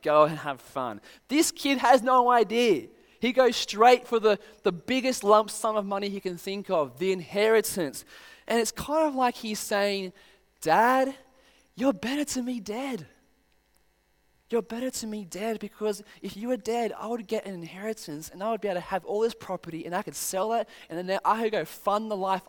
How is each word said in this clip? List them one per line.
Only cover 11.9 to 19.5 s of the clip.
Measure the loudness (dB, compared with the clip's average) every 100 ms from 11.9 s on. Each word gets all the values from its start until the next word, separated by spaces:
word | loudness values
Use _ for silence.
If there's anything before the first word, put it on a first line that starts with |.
better | 0 -2 -4 -4
to | -4
me | -6 -6
dead. | -8 -8 -6 -8 -10 _ _ _ _ _ _ _ _ _ _ _ _ _ -4
You're | -4
better | -2 -6 -6
to | -6 -8
me | -10 -10
dead, | -8 -6 -6
because | -8 -6 -4 -4 -8 -14
if | -12
you | -8 -6
were | -4
dead, | -2 -2 -2 -4
I | -8
would | -8 -4
get | -6
an | -6
inheritance | -10 -12 -10 -10 -10 -10 -12 -12
and | -8
I | -6
would | -4
be | -4
able | -6
to | -4
have | -6
all | -4 -2
this | -2
property | -4 -10